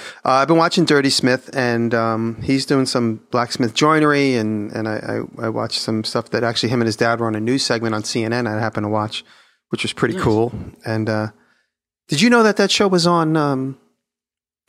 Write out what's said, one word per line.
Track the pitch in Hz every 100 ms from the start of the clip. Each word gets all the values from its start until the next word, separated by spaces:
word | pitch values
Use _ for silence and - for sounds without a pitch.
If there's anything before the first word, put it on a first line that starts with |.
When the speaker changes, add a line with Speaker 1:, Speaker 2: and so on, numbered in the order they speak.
| - -
Speaker 1:
uh, | -
I've | 131 135
been | 165
watching | 170 - 156
Dirty | 147 135
Smith, | - 127 131 -
and, | 139 123 117 117
um, | 117 113 110 113 110
he's | 113 135 135
doing | 139 131
some | 127 117 107 -
blacksmith | 123 120 - 120
joinery, | - 151 156 151 143 139 123
and, | 107 107 104
and | 110 110
I, | 110 110 113 113 -
I, | 117
I |
watched | 113 113 -
some | - 110 107
stuff | 117 -
that | - 117
actually | 113 117
him | 123
and | 113
his | 107
dad | 117 117
were | 117
on | 107
a |
news | 110 135
segment | - 120 113
on | 107 104
C | 123
N | 113
N | 120 117
I | 107
happened | 110 104 104
to |
watch, | 107 107 - - - _ _ -
which | 113
was | 113
pretty | - 120 185
Speaker 2:
Nice. |
Speaker 1:
cool. | 127 107 117 113 - - 113
And, | 110 110
uh, | 107 107 - _ _ _ _ _ _ -
did | 147
you | 233
know | 240
that | 220 202
that | 196
show | - 202
was | 185 170
on, | 175 156 160
um, | 147 131 131 135 _ _ _ _ _ _ _ _